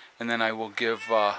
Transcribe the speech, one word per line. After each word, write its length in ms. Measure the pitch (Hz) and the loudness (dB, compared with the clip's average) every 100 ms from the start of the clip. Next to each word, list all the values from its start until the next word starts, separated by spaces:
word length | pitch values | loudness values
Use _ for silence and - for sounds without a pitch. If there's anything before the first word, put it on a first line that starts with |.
| - - | -20 -10
And 100 | 117 | -4
then 140 | 117 | 0
I 80 | 113 | 0
will 200 | 110 110 | -2 -6
give, 380 | 101 117 110 - | -2 -2 -2 2
uh, 240 | 110 104 | 4 4